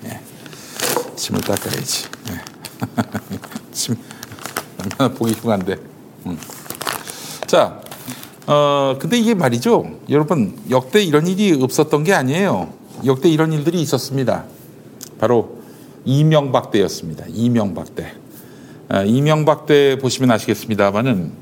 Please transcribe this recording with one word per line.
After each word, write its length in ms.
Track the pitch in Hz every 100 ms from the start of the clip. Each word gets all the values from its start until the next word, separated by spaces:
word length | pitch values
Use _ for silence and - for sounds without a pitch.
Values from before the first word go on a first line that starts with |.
네. 160 | - - - - - - - - - - - -
침을 240 | - 101
닦아야지. 640 | - 101 - - 131 - - - -
네. 140 | - - - - - - - - - -
<laughs> 400 | - - - -
침. 240 | - - 120 - - - - - - - -
얼마나 380 | 98 - 135 131
보기 140 | 117
흉한데. 440 | 110 117 104 92 92 - - - - -
음. 120 | 80 - - - - - - - - - - -
자, 340 | 175 110 - - - - - - - -
어, 500 | 147 147 143 139 135
근데 180 | 160 240
이게 160 | 220
말이죠. 520 | 220 143 120 226 214 - - -
여러분, 480 | 139 156 175 101 - -
역대 340 | 127 127 208
이런 220 | 196 147 165
일이 320 | 185 208 151
없었던 440 | 131 - 156 156
게 100 | 156
아니에요. 600 | 190 127 156 196 110 85 - - - 131
역대 240 | 131 170
이런 220 | 156 160
일들이 280 | 156 143 175
있었습니다. 640 | 151 131 - 131 120 92 - - - - - - - -
바로 380 | 110 120 101 - - - - - -
이명박 680 | 135 156 156 139 127 -
때였습니다. 540 | 110 92 - 85 76 85
이명박 680 | 85 120 120 101 87 80 -
때. 180 | - - - - - - - - -
아, 120 | 98
이명박 640 | 98 120 147 156 151 147 -
때 320 | 147 139 135
보시면 320 | 135 - 131
아시겠습니다마는 1000 | 110 - 104 117 104 101 101 127 104 80 -